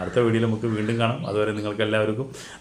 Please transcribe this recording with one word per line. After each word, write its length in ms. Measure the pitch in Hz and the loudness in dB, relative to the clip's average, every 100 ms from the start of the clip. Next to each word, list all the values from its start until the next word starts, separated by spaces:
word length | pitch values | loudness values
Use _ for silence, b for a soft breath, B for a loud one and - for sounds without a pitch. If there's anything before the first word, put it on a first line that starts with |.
അടുത്ത 180 | 90 123 | -2 2
വീഡിയോയിൽ 280 | 117 113 113 | 4 4 2
നമുക്ക് 200 | 107 117 | 0 0
വീണ്ടും 320 | 107 107 117 | 0 0 0
കാണാം. 280 | 117 143 156 | 0 0 -2
അതുവരെ 260 | 104 107 | 0 0
നിങ്ങൾക്ക് 300 | 107 104 104 | -2 -4 -2
എല്ലാവർക്കും 480 | 107 107 107 110 139 B B B | 0 2 2 0 -6 B B B